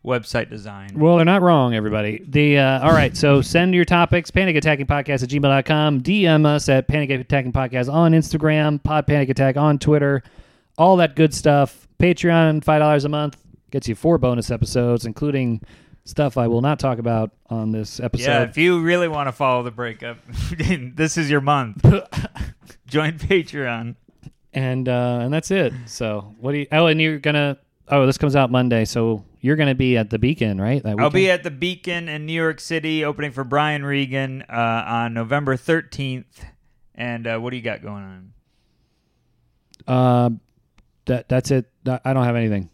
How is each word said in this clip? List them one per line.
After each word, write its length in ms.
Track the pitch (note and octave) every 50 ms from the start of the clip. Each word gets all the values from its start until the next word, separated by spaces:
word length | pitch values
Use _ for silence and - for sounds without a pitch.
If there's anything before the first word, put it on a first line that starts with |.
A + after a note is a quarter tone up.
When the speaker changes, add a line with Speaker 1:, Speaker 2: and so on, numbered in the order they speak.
| -
Speaker 1:
website 440 | C#3 B2+ A#2+ A2 - - A#2+ A2+ -
design. 440 | A#2 G#2+ G2+ G#2+ G2+ G2 G2 G2+ G2
Speaker 2:
Well, 200 | C#3+ D3+ E3 F3
they're 100 | E3+ E3
not 160 | E3+ F#3+ G3+
wrong, 320 | F#3 F3+ E3+ D3 B2+ B2 A#2
everybody. 500 | A2 G#2+ G#2+ G#2+ G#2+ G#2 G#2 A2 A2 -
The, 300 | - C3+ D3 D3 D3 C#3+ C#3+
uh, 220 | C3+ C3 C3+ B2+ B2+
all 60 | D#3
right, 220 | E3 D#3 C#3+ B2+ -
so 280 | - - C#3+ C#3 C#3
send 320 | B2 - - E3 F3 F#3+ F3+
your 100 | F3+ E3+
topics, 460 | - F3+ E3+ F3 - - F3 D#3+ -
panic 260 | - F#3 F#3+ F#3 D#3
attacking 300 | D3 C3+ D#3 D3+ C#3 C#3+
podcast 360 | - D3 C#3+ C3+ D3 C#3 C3
at 60 | C3 B2+
gmail 140 | C#3 C#3+
dot 240 | C#3+ C#3 C3+ C#3 C3
com. 340 | - D#3 D3+ D3+ D3+ D3 C3
D 260 | B2 D#3+ G3 G#3+ F#3+
M 200 | E3 D#3 D3+ D#3
us 240 | D3 D3 D3 - C#3+
at 180 | C3+ C3 B2+ -
Panic 220 | D3 D3+ D3 C3+
Attack 340 | C#3 B2+ B2+ _ D3 C#3 B2+
Podcast 460 | B2+ A#2 C3+ C3 A#2+ B2+ B2+ B2 C3
on 200 | C#3+ D#3+ E3+ E3
Instagram, 720 | D#3+ D#3+ D3+ - E3+ D#3 D3+ D#3 D3+ D3+ D3+ D3+ D3+ C#3+
Pod 240 | _ D#3 D#3 D3+ C#3
Panic 220 | - D3 D3 C#3 B2+
Attack 300 | C3 B2+ C3+ C3+ C3 C#3+
on 200 | D3 D3+ D3 C3+
Twitter. 440 | - D3+ D3+ D3 C#3+ C#3 C#3 C3 _ - _ - - _ _ _ _ _ _ -
Patreon, 1900 | D#3+ F#3 F#3+ F3+ E3+ D3+ C3+ - D#3+ D3+ - - - D#3 C#3+ C#3+ C#3 - - - _ _ _ _ E3 F3+ E3+ - - E3+ E3+ E3 E3 D#3 D#3 D3+ -
five 160 | - D#3 D3+
dollars 240 | D3+ D3+ D3+ D3 C#3
a 60 | D3
month, 260 | D3+ D3+ D3+ D3 - _ _ - - _ _ _
gets 160 | - C3+ - A#2
you 60 | A2
four 220 | - - D#3+ E3+
bonus 340 | D3+ B2+ B2+ B2 A#2+ A2 -
episodes, 540 | A#2+ A2 - - - B2+ A#2+ A#2+ A#2+ A2+ -
including 560 | A#2 G#2+ - D3 D3 C#3 C3+ B2+ A#2+ A2+ G#2 - - - _ _ _ - _ _
stuff 320 | - - - D3 C#3 - C3+
I 80 | A#2+
will 160 | A#2 A#2 A#2
not 180 | B2+ D3 D3+ C3+
talk 180 | - C3+ B2 A2
about 340 | A#2 A#2 A#2 A2+ A2 G#2 _ _ _ _
on 200 | A#2 A2+ A2 A2
this 280 | A2 A2 G#2+ - - -
episode. 240 | B2 A#2+ - A#2+ A#2+ C#3
Speaker 1:
Yeah, 120 | C#3+ C#3 B2+
if 120 | A2+ -
you 240 | D3 E3 F3+ F3+ E3+
really 260 | D#3+ E3 F3 F3 F3
wanna 260 | E3 D#3 D3 C#3+ C3+
follow 300 | A2+ - C#3+ C3 B2+ B2
the 80 | A#2+ B2
breakup, 460 | A2 A#2 A#2+ A#2 A2 - B2 A#2+ A#2 A#2 _
<laughs> 320 | - A#2 - - - E3+ D#3+
this 600 | D3+ - F#3 C#3+ B2 B2 B2 D3 D#3+ D#3 - E3+
is 100 | D#3 C#3
your 120 | D3 C#3+
month. 420 | C3+ C#3+ D3 C#3 B2+ A2 G2+ - -
Speaker 2:
<laughs> 1000 | C3+ G3+ G3 - - - - - - _ - - - - _ _ - - _ _
Speaker 1:
Join 320 | - C#3 D3+ D#3 D3+ E3 D3+
Patreon. 800 | D3+ - G3 F3+ D3+ - - D3 C3+ B2 A#2 A2+ A2+ A#2+ A#2+ _ _ _ _ _ _ - _ _ _ _ -
Speaker 2:
And, 340 | C3+ C3 B2+ B2+ C3 B2+ B2+
uh, 300 | B2 B2 B2 B2 A#2+ A#2+
and 100 | A#2+ B2+ D3
that's 160 | D#3+ - -
it. 240 | F#3+ G3 D#3 A#2+ - B2+ A#2+
So, 500 | A2+ - - B2 A2 G#2+ G#2 G2 G#2 G#2+ _
what 120 | A#2 C3+
do 60 | C#3+ D3
you, 60 | C#3+ -
oh, 140 | D3+ D#3 E3+
and 120 | E3 D#3 D#3+
you're 160 | D#3+ D#3 D#3 C#3+
gonna, 400 | C#3 D3+ D3 D3 D3 C#3+ C3+ _ _ _ _ _ _ -
oh, 180 | C#3+ C#3+ C3
this 100 | C3+ C3+
comes 180 | - D#3 C#3+ C3
out 160 | C#3+ C3+ A#2+
Monday, 360 | B2+ B2+ B2+ B2 A#2+ A2+ A2
so 400 | G#2+ - A#2 A2+ A2+ A2 G2+ - _ _ _
you're 140 | - B2+ D3+
gonna 180 | D#3 D3+ C#3 C3
be 220 | C3 C3 B2+ B2 A#2
at 100 | A2 G#2
the 80 | A2+ G#2+
Beacon, 400 | A2+ B2+ D#3+ - A#2 G#2+ G2 F#2+
right? 220 | G2 A2 C3+ C#3
That 160 | - A2 G#2 G#2
Speaker 1:
I'll 120 | C#3 D3+
be 100 | D3+ F#3+
Speaker 2:
weekend? 100 | F#3+ F#3+ F3+
Speaker 1:
at 80 | F3+ -
the 60 | E3+
Beacon 580 | C#3+ B2+ E3 F3+ F3+ F3+ - F3+ F3 E3+ E3+ D#3+
in 160 | D3+ D3+ D3+
New 60 | D#3
York 280 | E3 E3 E3 D#3+ D#3 -
City, 440 | - - E3 D#3+ D3+ D#3+ D#3+ D#3 D3+
opening 280 | D3 C#3+ D3 D3 D3
for 120 | B2 C3+ C3+
Brian 400 | A#2+ C3+ D3 D3+ D3+ D3+ C#3+ C#3
Regan, 580 | C#3+ C#3 C#3 C#3 B2+ C3 C3+ C3+ C3 C3 C3 - -
uh, 360 | - A#2 A#2 A2+ A2+ A2+ F#2
on 260 | - A#2 A#2 A#2 A#2 A#2
November 420 | A#2 A#2 A2+ C#3 D3 C#3+ C3+ C3
thirteenth. 880 | B2 - - D#3+ E3 - _ - - C#3 C3 B2+ B2+ - _ _ - - - _ _ _ _ _ _ _ _ _
And, 320 | - A#2+ B2 A#2 A#2 A#2
uh, 120 | A#2 A2+ A2+
what 120 | A#2 B2
do 60 | B2+
you 60 | B2
got 200 | A2+ A#2 G#2 G#2
going 200 | - G#2 G#2 G2+
on? 300 | G2 F#2+ F#2+ F#2 F#2 G2+ _ _ _ _ _ _ _ _ _ _ _ _ _ _ _ _ _ _ _ _ _ _ _ _ _ _ _ _ - _ -
Speaker 2:
Uh, 440 | - B2+ B2+ B2+ B2+ B2 B2 A#2+ A#2+ A2+ - _ _ _ _ _ _ _ _ _ _ _ _ _
that, 220 | - B2+ A#2+ - -
that's 220 | B2+ C3 - -
it. 160 | C#3+ C3 A#2 _ _ _ _
I, 140 | B2+ B2+ B2 _
I 80 | C3+
don't 120 | C3+ C3 B2
have 120 | A#2+ A#2
anything. 320 | A#2 A#2 A2 G#2 G2 F2+ -